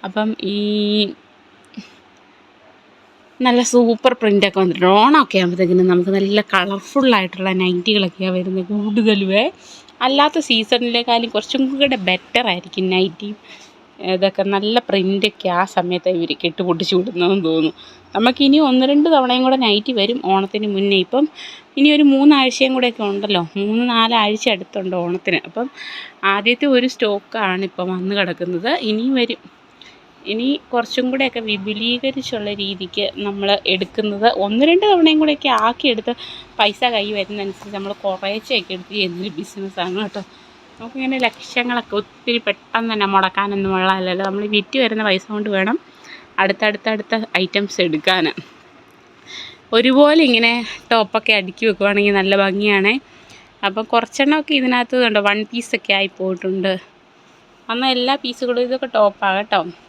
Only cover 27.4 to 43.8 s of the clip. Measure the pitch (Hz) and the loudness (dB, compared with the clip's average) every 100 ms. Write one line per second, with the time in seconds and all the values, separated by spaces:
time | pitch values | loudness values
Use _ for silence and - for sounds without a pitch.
27.4 | 196 185 190 - 185 185 190 202 185 165 | -2 -2 -4 -6 -6 -4 -4 -2 -2 -4
28.4 | 175 175 214 339 226 214 247 262 240 233 | -6 -4 -2 -2 -2 -2 0 0 -2 -4
29.4 | - _ _ _ - - _ _ - 214 | -12 _ _ _ -20 -20 _ _ -8 -4
30.4 | 254 285 _ 240 226 - 254 262 269 240 | -2 -4 _ -4 -4 -4 -2 -2 -4 -6
31.4 | 220 208 196 208 226 240 269 269 247 226 | -6 -6 -6 -4 -4 -2 -4 -6 -8 -8
32.4 | 208 208 196 190 180 - 202 - 202 202 | -8 -6 -8 -8 -8 -6 -6 -4 -8 -4
33.4 | 196 202 - 185 185 - 208 202 226 - | -2 0 0 -2 -2 -4 -4 0 0 2
34.4 | 202 220 302 349 415 370 320 311 311 294 | -2 2 4 4 4 4 6 4 2 0
35.4 | 285 233 226 247 285 220 214 240 - - | 0 0 0 0 -2 -2 -4 -8 -10 -20
36.4 | - - 208 202 247 226 202 208 190 208 | -18 -2 -2 0 -2 0 -2 -4 -6 -6
37.4 | 196 185 202 202 196 202 196 185 196 214 | -8 -10 -12 -10 -8 -6 -6 -4 -6 -8
38.4 | - 240 175 185 180 208 185 175 202 151 | -4 -4 -4 -12 -10 -4 -4 -4 -10 -10
39.4 | 208 208 196 190 175 185 214 208 190 - | -12 -12 -12 -8 -6 -6 -6 -10 -14 -20
40.4 | - - - - 226 262 262 262 240 - | -20 -20 -20 -20 -14 -8 -6 -2 -4 -4
41.4 | - 247 240 240 226 202 208 - - 233 | -8 -4 -2 -4 -4 -6 -6 -10 -4 -2
42.4 | 220 190 - 226 233 214 196 196 190 190 | -2 -6 -8 -8 -6 -4 -2 0 -2 -2
43.4 | 202 202 196 190 | -4 -4 -2 0